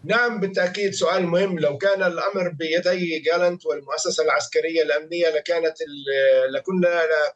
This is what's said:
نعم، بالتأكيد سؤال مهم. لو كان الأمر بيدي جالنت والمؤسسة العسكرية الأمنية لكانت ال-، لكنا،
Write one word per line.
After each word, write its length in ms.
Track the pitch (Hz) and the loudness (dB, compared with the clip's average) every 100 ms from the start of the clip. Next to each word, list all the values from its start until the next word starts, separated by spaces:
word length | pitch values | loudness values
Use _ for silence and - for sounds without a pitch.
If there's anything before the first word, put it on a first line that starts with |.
| 151 | 0
نعم، 340 | 220 240 220 | 0 0 -2
بالتأكيد 540 | 185 185 180 202 202 | -4 -2 -2 -2 -4
سؤال 320 | - 165 185 175 | 0 0 0 0
مهم. 320 | 170 196 175 | 0 0 0
لو 200 | 147 - | -2 0
كان 240 | 196 190 | 0 0
الأمر 460 | 180 170 196 196 175 | 0 -2 -4 -2 -4
بيدي 720 | 156 160 165 175 185 175 156 | -4 -2 0 0 0 -2 -2
جالنت 480 | 151 170 175 175 160 | 0 2 0 0 -4
والمؤسسة 580 | 147 139 151 180 160 | -6 -4 -6 -4 0
العسكرية 580 | 156 135 - 156 156 165 | 2 2 0 -2 0 0
الأمنية 460 | 147 147 156 175 170 | 2 0 -2 0 2
لكانت 480 | 151 147 170 160 156 | 2 0 0 0 -4
ال-، 720 | 156 143 139 135 135 131 131 | -12 -10 -4 2 4 6 4
لكنا، 500 | 135 175 185 175 170 160 156 147 | -2 -2 2 2 2 2 2 0